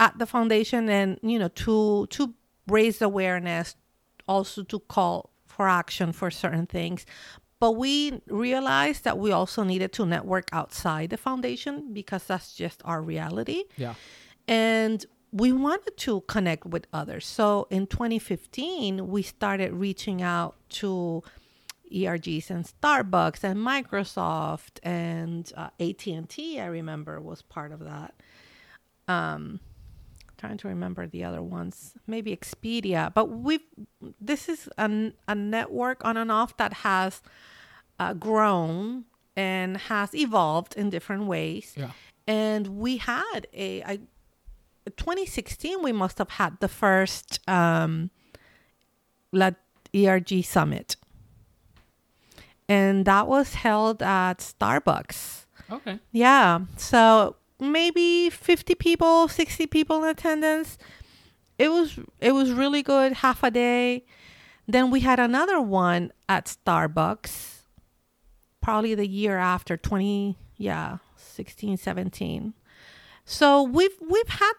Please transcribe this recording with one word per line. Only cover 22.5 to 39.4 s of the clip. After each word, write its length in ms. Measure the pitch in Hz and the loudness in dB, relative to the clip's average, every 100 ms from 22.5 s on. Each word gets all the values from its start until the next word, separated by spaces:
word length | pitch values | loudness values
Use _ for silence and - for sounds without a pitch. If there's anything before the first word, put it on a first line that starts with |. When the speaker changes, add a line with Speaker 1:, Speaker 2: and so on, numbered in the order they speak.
Speaker 1:
and 140 | 175 165 | -8 -10
Starbucks 800 | - 294 277 196 180 165 - | -2 0 2 2 2 2 0
and 140 | 196 202 | -4 -2
Microsoft 1200 | 233 269 240 196 196 190 170 160 156 156 - - | -2 -4 -4 -6 -4 -4 -4 -4 -4 -8 -12 -12
and, 680 | 175 170 170 165 165 170 170 - | -6 -6 -4 -6 -8 -10 -10 -14
uh, 140 | 151 - | -14 -8
A 140 | 170 | -6
T 200 | - 202 | -6 -8
and 160 | 165 160 | -10 -10
T, 300 | - 320 285 | -12 -10 -10
I 60 | 180 | -8
remember, 540 | 165 160 151 151 151 | -8 -10 -10 -12 -14
was 220 | 160 165 | -14 -16
part 280 | _ 156 147 | _ -16 -14
of 100 | 156 | -14
that. 340 | 156 151 156 - _ _ - - _ - _ _ - | -16 -14 -16 -20 _ _ -20 -20 _ -20 _ _ -4
Um, 540 | 175 160 151 151 196 - - - - - - - - | -2 -2 -6 -10 -14 -18 -20 -20 -20 -20 -20 -20 -16
trying 200 | 208 208 | -14 -12
to 100 | 202 | -10
remember 380 | 175 180 180 165 | -8 -8 -10 -12
the 160 | - | -10
other 180 | - 160 | -10 -8
ones, 520 | 175 180 180 - - - - | -10 -10 -12 -14 -20 -18 -12
maybe 300 | 226 214 180 | -8 -8 -8
Expedia. 800 | - - 226 233 202 165 156 | -10 -12 -6 -4 -2 -2 0
But 120 | 214 226 | 0 -2
we've, 360 | 226 262 311 - - 214 _ - - | -2 -2 -2 -4 -20 -20 _ -20 -10
this 280 | 214 294 - | -6 -4 -4
is 200 | 320 - - | -10 -10 -4
a 60 | |
n-, 320 | 214 214 220 - - | -2 -2 -4 -6 -6
a 60 | 208 | -4
network 680 | 208 226 - 240 247 254 | -4 -4 -4 -4 -4 -4
on 120 | 226 226 | -4 -2
and 160 | 226 | 0
off 240 | 220 233 - | 0 0 -2
that 160 | 208 | -4
has, 500 | 208 208 190 185 - - - - - - - _ - | -2 0 0 0 -4 -16 -20 -20 -20 -20 -20 _ -6
uh, 120 | 175 | -6
grown 880 | 180 202 220 214 185 165 170 214 254 233 _ _ | -4 0 2 4 2 0 -4 -6 -8 -14 _ _
and 400 | - | -6